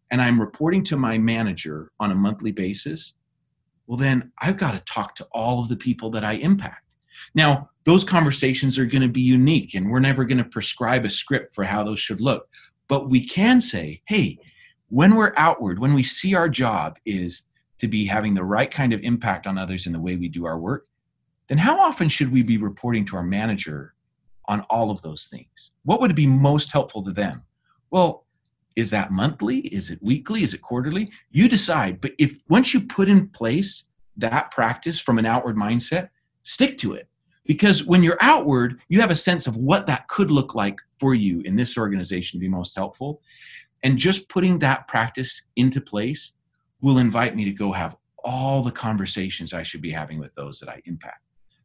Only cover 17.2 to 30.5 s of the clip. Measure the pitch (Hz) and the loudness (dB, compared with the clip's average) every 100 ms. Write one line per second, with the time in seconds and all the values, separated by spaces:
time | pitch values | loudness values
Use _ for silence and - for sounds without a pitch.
17.2 | 90 - - _ _ - 104 107 98 107 | -4 -8 -14 _ _ -8 -4 -2 -2 -2
18.2 | 107 98 92 107 110 - 127 107 120 117 | 0 -2 0 0 -2 -2 -2 -2 -2 -2
19.2 | 110 90 98 95 92 92 90 82 90 90 | -2 -4 -6 -6 -6 -8 -8 -6 -6 -6
20.2 | 87 85 85 82 90 143 - _ _ _ | -6 -8 -8 -6 -6 -8 -10 _ _ _
21.2 | _ _ - 143 226 349 349 - 160 - | _ _ -2 2 2 4 2 2 -2 0
22.2 | 131 127 117 110 104 98 120 113 98 92 | 2 2 2 0 -2 -6 -4 -2 -2 -4
23.2 | 87 98 110 101 80 73 69 _ _ _ | -4 -2 -2 -4 -6 -12 -14 _ _ _
24.2 | _ - - 104 - 113 107 98 80 78 | _ -14 -6 -6 -2 -2 -2 -4 -10 -14
25.2 | - 64 - - - _ 143 247 247 156 | -16 -18 -20 -20 -20 _ 0 2 2 4
26.2 | 139 131 139 147 - 147 - 107 98 92 | 4 4 4 2 0 -2 -2 -6 -8 -4
27.2 | 95 65 - _ _ _ _ 185 175 - | -4 -6 -18 _ _ _ _ 0 0 -2
28.2 | _ _ _ _ _ 113 104 104 - 95 | _ _ _ _ _ -4 -2 -2 -2 -2
29.2 | 139 - 104 262 - 196 - - 113 139 | -2 -2 -4 -4 -4 -8 -8 -6 -2 -2
30.2 | - 220 127 | -2 -2 -2